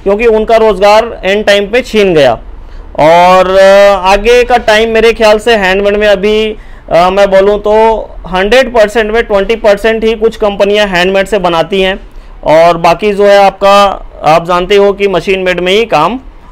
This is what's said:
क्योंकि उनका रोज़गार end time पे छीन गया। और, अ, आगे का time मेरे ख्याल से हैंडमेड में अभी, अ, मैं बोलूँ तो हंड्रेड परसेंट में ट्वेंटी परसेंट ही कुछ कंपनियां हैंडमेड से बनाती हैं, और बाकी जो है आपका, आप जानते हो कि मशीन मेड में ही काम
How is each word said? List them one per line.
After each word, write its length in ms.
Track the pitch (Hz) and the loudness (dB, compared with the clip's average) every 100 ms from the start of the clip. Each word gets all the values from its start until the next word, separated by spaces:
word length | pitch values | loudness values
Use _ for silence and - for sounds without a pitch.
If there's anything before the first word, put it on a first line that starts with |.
क्योंकि 220 | 196 208 233 | -4 0 0
उनका 300 | 214 214 226 | 0 0 0
रोज़गार 680 | 220 185 202 214 233 - | 2 2 2 2 0 -6
end 220 | 185 202 214 | -4 -2 0
time 220 | 202 202 | 0 0
पे 100 | 233 | -4
छीन 320 | - 214 196 | -2 0 2
गया। 200 | 160 131 110 - - - - - - | 2 2 0 -8 -18 -18 -20 -12 0
और, 580 | 151 175 180 185 185 190 | 2 4 4 4 2 4
अ, 360 | 190 196 202 196 185 | 4 6 4 2 0
आगे 360 | 202 214 247 | 0 2 2
का 140 | 240 247 | 2 0
time 320 | 226 214 226 | 0 0 0
मेरे 240 | 220 226 | 0 0
ख्याल 260 | 220 214 214 | 2 2 2
से 160 | 240 226 | 0 0
हैंडमेड 420 | 185 190 202 208 | 0 0 -2 0
में 100 | 208 | 0
अभी, 480 | 196 208 214 220 214 - - - | 0 0 -2 -4 -8 -16 -18 -4
अ, 180 | 160 180 | 0 0
मैं 220 | 190 196 | 2 2
बोलूँ 280 | 190 196 208 | 2 2 0
तो 500 | 208 214 226 214 - - 170 | 0 2 2 -2 -8 -14 -6
हंड्रेड 460 | 185 202 247 247 | -4 0 0 0
परसेंट 380 | 233 208 233 208 | 0 0 0 -2
में 120 | 226 | -4
ट्वेंटी 320 | 226 202 196 226 | -2 -2 -2 -2
परसेंट 480 | 220 202 226 226 | 0 0 -2 -2
ही 100 | 220 | -2
कुछ 220 | 226 220 - | -2 -4 -2
कंपनियां 520 | 208 202 202 208 202 | -4 -2 0 0 0
हैंडमेड 400 | 175 180 196 196 | 0 0 -2 -2
से 120 | 208 | -2
बनाती 420 | 175 165 160 196 | -2 -2 -2 -2
हैं, 180 | 190 196 - - - - | -2 -4 -12 -20 -20 -8
और 340 | 143 156 170 170 | 0 4 4 2
बाकी 360 | 170 170 214 | 0 0 -2
जो 120 | 196 202 | 0 2
है 180 | 202 | 4
आपका, 640 | 196 - 202 202 294 - - - | 2 0 2 2 2 -2 -12 -4
आप 220 | 147 165 170 | 0 0 0
जानते 300 | 180 180 202 | -4 -2 -2
हो 180 | 202 | -2
कि 140 | 196 202 | -2 -2
मशीन 320 | 180 180 190 | -4 -4 -4
मेड 200 | 185 175 | -2 -2
में 140 | 180 | -2
ही 120 | 202 226 | -2 0
काम 340 | 151 170 254 - - - | 0 -2 -4 -14 -20 -20